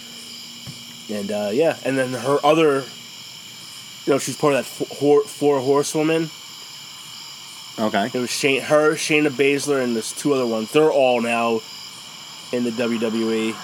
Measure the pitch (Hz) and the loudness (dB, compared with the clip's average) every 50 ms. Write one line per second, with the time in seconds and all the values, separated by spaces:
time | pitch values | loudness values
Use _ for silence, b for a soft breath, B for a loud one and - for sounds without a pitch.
0 | B B B B B B B B B - - - - - - - - - - - | B B B B B B B B B -16 -16 -16 -14 -14 -14 -14 -16 -18 -18 -16
1 | - - 107 104 101 101 104 104 104 101 104 135 160 160 127 - - 131 135 135 | -10 -8 -6 -4 -4 -2 -2 -2 -2 0 2 2 2 2 0 0 -2 -2 0 0
2 | 131 127 127 120 113 135 143 139 - 147 160 165 160 151 139 135 131 - - - | 0 -2 -4 -2 0 0 2 4 4 6 6 6 6 4 4 2 -2 -6 -10 -16
3 | - - - - - - - - - - - - - - - - - - - - | -16 -16 -18 -18 -18 -18 -18 -18 -18 -18 -18 -18 -18 -16 -16 -16 -16 -16 -18 -4
4 | - 156 143 131 - 143 131 - - 147 139 127 113 - - - 147 - - - | 0 2 2 2 0 -2 -2 2 2 4 4 2 0 -2 -6 -8 -8 -8 -4 2
5 | 139 143 147 143 143 - - - 143 147 143 135 123 135 139 143 143 - - 156 | 4 6 6 6 6 2 -2 2 4 4 4 4 4 4 4 4 2 2 0 0
6 | 156 160 160 165 165 160 - - - - - - - - - - - - - - | 2 2 2 2 0 -2 -6 -12 -16 -16 -16 -16 -18 -18 -18 -18 -18 -18 -18 -18
7 | - - - - - - - - - - - - - - - - 110 107 107 101 | -18 -16 -16 -16 -16 -16 -16 -18 -18 -18 -18 -18 -18 -14 -6 -2 -2 0 2 2
8 | 101 127 - 127 123 113 - - - 139 135 123 117 110 151 151 151 151 160 147 | 0 0 -2 -2 -2 -2 -2 0 2 2 2 0 2 4 4 4 6 4 2 0
9 | - - 156 151 151 151 131 123 143 139 143 139 135 143 143 131 127 123 117 113 | 0 2 2 4 4 2 2 2 2 2 2 2 0 0 0 2 2 0 0 -2
10 | 107 - - - - 147 139 131 127 117 113 110 110 107 - 151 156 156 - 143 | -2 -4 -8 -2 0 2 2 2 2 0 0 -2 -2 2 4 4 4 6 6 6
11 | 131 127 123 120 117 117 117 117 117 117 113 110 - - - - - - - - | 6 6 4 4 2 0 0 2 2 2 2 0 -2 -6 -14 -16 -16 -16 -16 -16
12 | - - - - - - - - - - - 123 120 120 113 117 120 117 117 110 | -16 -18 -18 -18 -18 -18 -18 -16 -8 -4 -2 -2 0 -2 0 0 0 0 0 0
13 | 113 110 107 113 113 113 113 110 110 110 107 - | 0 0 0 0 0 2 0 0 0 -2 -4 -6